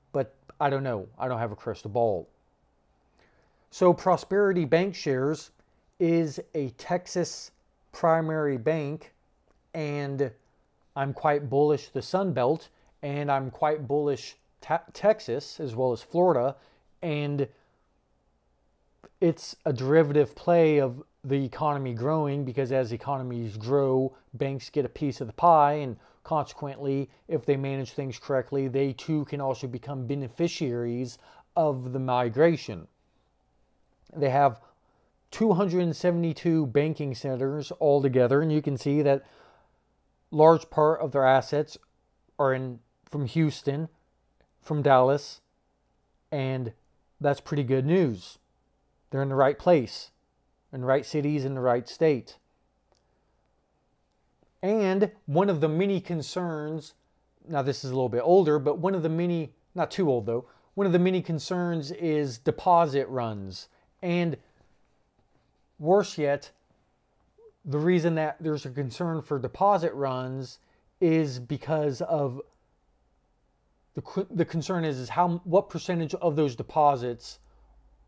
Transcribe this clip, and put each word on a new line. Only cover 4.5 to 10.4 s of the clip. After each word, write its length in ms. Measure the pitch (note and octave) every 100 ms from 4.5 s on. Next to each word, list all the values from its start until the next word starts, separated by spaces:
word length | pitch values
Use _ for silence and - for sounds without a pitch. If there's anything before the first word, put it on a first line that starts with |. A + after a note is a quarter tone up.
| F3+ D3
Bank 280 | E3 G3
Shares 560 | F3+ D#3 C3 C#3 D#3 - _ _ _ _ -
is 420 | E3+ E3 D#3+ - -
a 140 | D#3 C3+
Texas 840 | - - F3+ F3+ F3+ E3 - - _ _ _ _
primary 680 | - E3+ D#3+ D#3+ D#3 D3 C3
bank, 560 | A#2+ D#3+ C#3+ D#3 - _ _ _ _ _ _
and 580 | E3 D3+ C#3+ C#3 C#3 C3+ A2